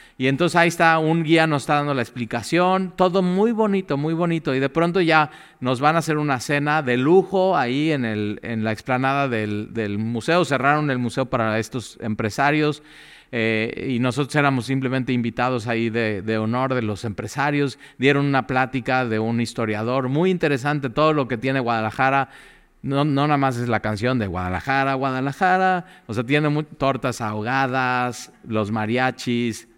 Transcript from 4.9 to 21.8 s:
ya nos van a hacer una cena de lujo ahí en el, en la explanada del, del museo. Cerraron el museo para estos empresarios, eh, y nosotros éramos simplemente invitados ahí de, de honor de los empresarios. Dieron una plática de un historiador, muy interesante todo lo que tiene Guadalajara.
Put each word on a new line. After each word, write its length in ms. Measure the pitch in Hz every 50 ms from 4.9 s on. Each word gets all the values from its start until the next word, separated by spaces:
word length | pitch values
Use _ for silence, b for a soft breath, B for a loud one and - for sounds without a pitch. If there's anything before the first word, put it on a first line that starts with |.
| 175 190
ya 320 | 180 160 160 156 151 143 B B B B B B
nos 180 | 131 127 131 120
van 160 | 139 151 160
a 40 | 170
hacer 180 | 147 - 156 151
una 240 | 151 151 135 123
cena 400 | - - 151 143 143 147 151 160
de 160 | 147 123 123 123
lujo 600 | 127 147 175 190 180 185 190 190 185 190 185 160
ahí 340 | 131 120 127 139 151 160
en 120 | 156 139 123
el, 360 | 113 107 104 104 104 107 - -
en 220 | 101 117 113 107
la 80 | 110 110
explanada 560 | - - - 131 123 131 135 139 139 139 135
del, 440 | 120 110 107 104 104 104 107 107 -
del 240 | 113 110 101 101 101
museo. 460 | 110 113 120 117 110 - 165 175 175
Cerraron 480 | 135 139 127 123 139 147 151 151 147
el 80 | 131 127
museo 280 | 123 117 - - 131 117
para 220 | - 123 113 110 107 110
estos 400 | 110 - - 127 104 - - -
empresarios, 800 | - 110 110 - 113 107 101 - 139 143 147 151 151 147 147 151 - B B B B B B B B B
eh, 560 | B 120 110 113 113 110 110 117 - - - 127
y 100 | 127 113
nosotros 360 | 127 127 123 139 147 123 -
éramos 300 | 151 143 143 135 127 107
simplemente 480 | 127 135 135 131 127 127 131 127 120 127
invitados 540 | 123 117 120 117 - 123 123 127 120 107 120
ahí 220 | 117 117 113 117
de, 320 | 107 117 117 107 107 98
de 160 | 90 107 110 110
honor 360 | 110 110 117 127 131 131 131
de 80 | 127
los 240 | 113 107 104 98 -
empresarios. 760 | 117 98 - 107 107 - 135 139 147 147 143 143 139 - - B B B B
Dieron 280 | 123 135 143 143 143
una 200 | 143 139 131 117
plática 600 | - 135 131 131 123 - 135 113 - 131 131 127
de 140 | 120 110 110
un 200 | 110 113 117 117
historiador, 720 | 120 110 - - 117 107 107 104 110 117 127 135 131 127
muy 220 | 135 147 175 190
interesante 580 | 185 175 170 156 143 127 120 147 151 147 135 131
todo 240 | 107 147 151 156 156
lo 140 | 151 135 113
que 100 | 127 113
tiene 220 | 113 135 135 135
Guadalajara. 720 | 123 117 120 113